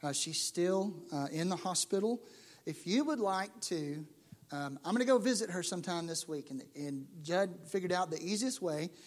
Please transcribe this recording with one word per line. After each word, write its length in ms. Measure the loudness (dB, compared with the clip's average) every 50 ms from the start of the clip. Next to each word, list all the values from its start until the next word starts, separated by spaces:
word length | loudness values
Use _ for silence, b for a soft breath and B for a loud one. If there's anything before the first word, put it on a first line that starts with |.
Uh, 120 | -4 -2 -2
she's 280 | -2 -2 -2 -2 -2
still, 520 | -2 -2 0 2 4 4 4 4 2 0 -2 -6 -10 -4
uh, 160 | -2 -2 -2 0
in 200 | 0 0 0 0
the 80 | 0 0
hospital. 640 | 0 0 0 0 0 2 2 4 4 4 2 0 B B B B B B B B B
If 220 | -8 -8 -6 -2 2
you 160 | 2 4 4
would 160 | 4 2 2
like 400 | 2 2 2 2 0 -4 -6 -8
to, 440 | -4 -2 -2 -2 -2 -2 -4 -6 -8 -10 -14 B B B B B B -8 -6
um, 260 | -4 -4 -4 -6 -6 -2
I'm 80 | 0 2
gonna 100 | 4 6
go 140 | 6 6 6
visit 320 | 6 4 2 2 0 -2
her 140 | -2 -4 -2
sometime 440 | -2 -4 -4 -2 -2 -2 -2 -2 -2
this 180 | -4 -6 -4
week, 260 | -4 -6 -6 -6 -6
and, 120 | -8 -8 -10 -10 -10
and 320 | -8 -6 -4 -4 -6 -6 -10 -12 -12
Judd 280 | -4 0 2 2 2 2 0 -8 -12 -4
figured 240 | -2 -2 0 2
out 200 | 2 2 2 0
the 100 | -2 -4
easiest 400 | -2 -2 0 0 0 -2 -2 0
way 300 | -2 0 0 0 -2 -4 B B B